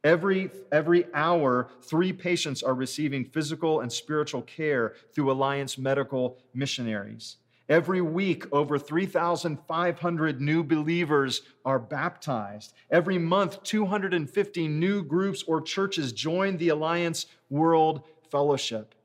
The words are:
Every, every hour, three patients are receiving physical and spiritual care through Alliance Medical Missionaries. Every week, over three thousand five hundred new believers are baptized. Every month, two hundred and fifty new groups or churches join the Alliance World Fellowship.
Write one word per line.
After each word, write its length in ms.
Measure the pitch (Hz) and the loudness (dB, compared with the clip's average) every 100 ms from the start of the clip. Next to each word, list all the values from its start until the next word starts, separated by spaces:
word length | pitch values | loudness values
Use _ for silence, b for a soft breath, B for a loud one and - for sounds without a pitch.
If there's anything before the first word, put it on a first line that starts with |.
Every, 480 | 151 180 190 190 190 - - | 6 4 4 0 -2 -10 0
every 360 | 151 156 175 170 | 0 4 4 2
hour, 540 | 147 160 170 139 123 120 B | -2 2 2 4 2 0 B
three 320 | - 160 185 | -4 0 0
patients 500 | 185 175 175 156 131 | -2 -2 -2 -2 -2
are 100 | 131 | -2
receiving 520 | 127 131 - 151 135 123 | -2 -4 -4 -4 -4 -4
physical 560 | 160 147 156 165 156 | -4 -4 -2 0 0
and 100 | 120 | -2
spiritual 520 | - - 151 151 131 | -8 -4 -2 -2 -6
care 500 | - - 156 135 110 B B | -10 -4 0 0 0 B B
through 180 | - 139 | -2 0
Alliance 480 | 131 135 139 135 - | 2 0 0 -4 -4
Medical 600 | 131 135 135 131 127 B B | 0 0 0 -2 -4 B B
Missionaries. 840 | 127 139 - 117 104 104 113 - - _ _ - | -6 -4 -4 -4 -6 -8 -14 -18 -20 _ _ 2
Every 320 | 160 170 185 | 2 4 0
week, 460 | 170 165 196 165 - | 0 0 0 -2 0
over 240 | 143 147 147 | 0 0 -2
three 300 | - 160 190 | -2 -2 0
thousand 500 | 180 170 170 170 143 - | 0 0 -2 -2 -6 -6
five 300 | 165 175 165 | -2 -2 -2
hundred 420 | 175 170 156 131 | -4 0 -2 -2
new 240 | 143 160 | 0 0
believers 760 | 151 156 151 170 160 147 135 - B B 131 | 2 0 2 0 2 2 2 -2 B B -2
are 140 | 135 | -2
baptized. 920 | 113 143 170 - - 120 101 104 - b b | -2 -4 -4 -4 -4 -4 -6 -12 -18 b b
Every 260 | 170 175 185 | 2 4 0
month, 460 | 165 190 196 - | 2 2 2 -4
two 240 | - 214 196 | -4 -2 0
hundred 260 | 202 190 | -2 0
and 160 | 180 143 | -2 0
fifty 380 | 202 202 - 156 | -2 -2 -2 -2
new 360 | 151 180 202 | 0 0 0
groups 400 | 151 165 196 190 - | 0 0 0 -4 -2
or 140 | 160 | -2
churches 520 | 160 - 196 175 135 | -2 -4 -2 -2 -4
join 440 | 107 143 175 196 180 | -4 -4 0 0 0
the 120 | 165 | 0
Alliance 560 | 151 156 170 170 165 - b _ | 2 0 0 -2 -4 -10 b _
World 540 | 143 165 165 160 151 b b _ | 2 4 6 4 0 b b _
Fellowship. 640 | 143 143 135 - 113 107 _ | 0 2 2 0 -8 -10 _